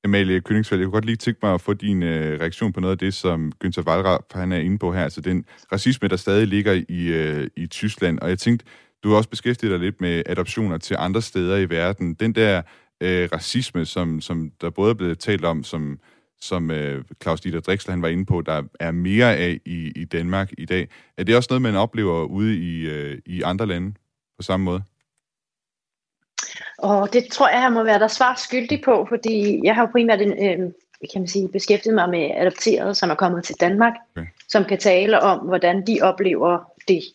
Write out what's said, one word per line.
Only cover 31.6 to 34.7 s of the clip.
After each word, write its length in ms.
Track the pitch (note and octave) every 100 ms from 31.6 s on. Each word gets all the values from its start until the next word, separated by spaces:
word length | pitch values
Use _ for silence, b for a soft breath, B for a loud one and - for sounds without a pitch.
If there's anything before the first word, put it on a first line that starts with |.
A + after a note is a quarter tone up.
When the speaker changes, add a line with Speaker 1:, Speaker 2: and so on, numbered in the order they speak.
| - G3+ A3+ A3
Speaker 2:
mig 140 | F3
med 220 | F3 D3 -
adopterede, 600 | F3+ - A3+ - F#3+ G3+
som 140 | F3+
er 60 | D#3+
kommet 280 | F#3 F3
til 120 | - -
Danmark, 340 | F3 G3+ A#3 A3+ - -
Speaker 1:
Okay. 100 | E2+ _ -
Speaker 2:
som 160 | G#3+
kan 120 | F#3+